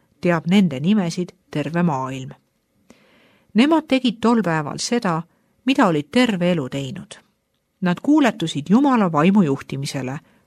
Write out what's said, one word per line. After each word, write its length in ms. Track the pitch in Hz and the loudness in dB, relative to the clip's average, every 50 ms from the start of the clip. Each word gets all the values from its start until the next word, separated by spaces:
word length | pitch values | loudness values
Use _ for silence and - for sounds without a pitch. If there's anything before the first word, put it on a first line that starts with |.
| _ _ _ _ | _ _ _ _
teab 260 | - 180 175 160 - | -2 0 0 0 0
nende 320 | 170 190 208 190 165 135 127 | 2 4 4 4 2 0 -2
nimesid 520 | 147 180 220 214 185 170 - 180 175 - _ _ _ _ | -2 0 0 0 0 -2 -4 -6 -8 -10 _ _ _ _
terve 320 | - 151 143 277 160 170 175 | -6 -6 -6 -4 -2 0 0
maailm. 480 | 170 143 131 131 131 131 131 131 135 - _ _ _ _ _ _ _ _ _ _ _ - _ _ _ _ _ _ _ _ _ _ _ _ | 0 0 -2 -4 -6 -8 -10 -12 -14 -16 _ _ _ _ _ _ _ _ _ _ _ -20 _ _ _ _ _ _ _ _ _ _ _ _
Nemad 340 | 202 254 294 330 311 311 | 2 4 4 2 0 0
tegid 320 | - 262 262 254 247 196 - | 0 -2 0 0 -2 -4 0
tol 240 | - 226 240 226 196 | 0 2 2 2 0
päeval 360 | 175 160 160 151 135 - - | -2 -2 -4 -4 -6 -8 -8
seda, 420 | - - - 240 - 185 165 160 165 _ _ _ _ _ _ _ _ | -6 -4 -4 -2 -2 -2 -4 -4 -6 _ _ _ _ _ _ _ _
mida 220 | 254 269 277 254 | -2 2 4 4
olid 240 | 190 165 - - _ | 4 4 0 -2 _
terve 400 | - 247 254 240 208 175 175 175 | 2 2 2 2 0 0 0 0
elu 180 | 180 165 131 123 | 0 -2 -4 -6
teinud. 540 | - 139 139 131 117 - - _ - - _ _ _ _ _ _ _ _ _ _ _ _ 185 | -8 -8 -8 -10 -12 -14 -16 _ -20 -20 _ _ _ _ _ _ _ _ _ _ _ _ -2
Nad 160 | 175 175 - | -2 -2 -2
kuuletusid 680 | - 277 294 311 285 226 - - 165 160 - 147 143 - | 0 2 4 4 4 2 0 -2 -6 -6 -6 -8 0 2
Jumala 420 | 190 254 285 277 254 233 208 175 | 2 4 4 2 2 2 0 2
vaimu 300 | 160 143 151 185 196 214 | 2 4 4 4 4 4
juhtimisele 800 | 185 143 135 - - - - 139 139 - - 139 127 127 135 160 _ _ _ _ _ | 4 2 0 -4 -6 -12 -10 -10 -8 -8 -8 -8 -8 -8 -10 -12 _ _ _ _ _